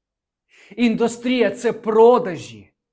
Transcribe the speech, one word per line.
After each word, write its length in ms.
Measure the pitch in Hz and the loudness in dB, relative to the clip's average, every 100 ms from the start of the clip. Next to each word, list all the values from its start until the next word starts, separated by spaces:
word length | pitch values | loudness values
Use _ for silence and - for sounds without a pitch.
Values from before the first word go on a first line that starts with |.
| _ _ _ _ _ _ - 202 | _ _ _ _ _ _ -20 -2
Індустрія — 760 | 240 214 233 - 254 254 214 | -2 0 -2 -4 -4 0 0
це 220 | - 233 | -2 -6
продажі, 1000 | 214 208 220 226 247 180 160 120 110 98 _ _ | -6 -2 4 6 6 0 -8 -12 -20 -20 _ _